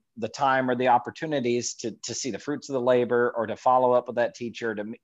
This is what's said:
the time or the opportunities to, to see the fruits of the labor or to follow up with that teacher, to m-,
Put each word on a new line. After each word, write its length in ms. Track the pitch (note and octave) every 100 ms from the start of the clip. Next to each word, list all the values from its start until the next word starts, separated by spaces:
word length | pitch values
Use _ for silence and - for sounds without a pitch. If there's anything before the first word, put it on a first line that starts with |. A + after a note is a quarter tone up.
| _ -
the 120 | A2
time 400 | - C#3 C3 B2+
or 60 | B2
the 120 | B2+
opportunities 840 | B2 A#2 - D#3+ C#3+ A#2+ A#2+ A#2
to, 180 | - A2+ -
to 100 | -
see 160 | A2+ C3+
the 100 | G2
fruits 300 | - D3 -
of 40 |
the 80 | C3+
labor 520 | B2 B2+ A#2+ A#2+ A#2+ A#2
or 120 | G#2+
to 80 | G#2
follow 380 | C3 B2+ B2+
up 140 | B2 -
with 80 | A#2
that 200 | A2+ -
teacher, 400 | A#2+ G#2 A#2 G#2
to 60 |
m-, 140 | G#2 A#2+